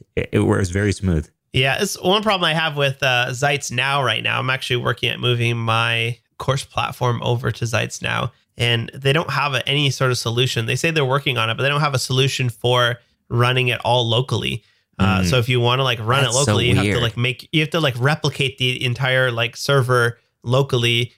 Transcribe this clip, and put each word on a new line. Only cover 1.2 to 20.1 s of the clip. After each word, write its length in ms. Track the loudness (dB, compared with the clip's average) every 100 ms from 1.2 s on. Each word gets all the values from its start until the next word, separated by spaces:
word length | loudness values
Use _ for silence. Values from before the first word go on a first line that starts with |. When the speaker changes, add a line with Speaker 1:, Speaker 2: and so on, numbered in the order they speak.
| -2 _ _
Speaker 2:
Yeah, 300 | 0 0 0
it's 180 | -4 -2
one 220 | 0 2
problem 260 | 2 0 0
I 60 |
have 220 | 0 -2 0
with, 260 | -2 0
uh, 240 | 0 2 0
Zeitz 420 | 0 0 0 -4
Now 320 | -2 0 2
right 180 | 0 0
now. 160 | -2 -2
I'm 120 | -2
actually 260 | -4 -2 -2
working 320 | -2 -2 -4
at 80 | -2
moving 380 | -2 0 0 -2
my 600 | 0 0 0 0 -2 -6 _ -8
course 260 | -4 -4
platform 560 | -4 -6 -6 -2 -2 0
over 260 | -2 -2 -2
to 140 | -4
Zeitz 360 | -4 -2 -4 -6
Now, 300 | -4 -4 -4 -8 _ -4
and 320 | 0 0 -4
they 180 | -4 0
don't 180 | 0 0
have 240 | -2 -2
a, 140 | -2 -2
any 220 | 0 0
sort 220 | 2 0
of 60 | 0
solution. 480 | -2 0 0 0 -2
They 100 | -2
say 160 | 0
they're 120 | 0
working 340 | 0 0 0 0
on 120 | 0
it, 60 | 0
but 80 |
they 40 | 0
don't 120 | 0
have 120 | 0
a 60 | 0
solution 520 | 0 2 2 0 -4
for 500 | -2 0 2 2 -2 _ _ -4
running 380 | 0 2 2 0
it 140 | -2
all 240 | 0 0 2
locally. 540 | 0 0 -2 -4 -6 _ _ _ -2
Uh, 220 | 2 2
Speaker 1:
Mm. 40 | 2
Speaker 2:
so 80 | 2
if 100 | 2
you 100 | 2
wanna, 220 | 2 2
like, 160 | 0 -2
run 240 | 0 0
Speaker 1:
That's 140 | 2 2
Speaker 2:
it 80 |
Speaker 1:
so 80 | 2
Speaker 2:
locally, 160 | 2 2
you 80 | 2
have 80 |
to, 60 | 2
Speaker 1:
weird. 120 | 0
Speaker 2:
like, 140 | 0 -2
make, 320 | -4 -4 -2
you 80 | -2
have 80 | 0
to, 100 | 0
like, 140 | 0 0
replicate 600 | 0 0 -2 -2 -4 0
the 260 | -2 0
entire, 480 | -4 -2 0 2 2
like, 240 | 0 -4 -4
server 640 | 2 2 4 4 2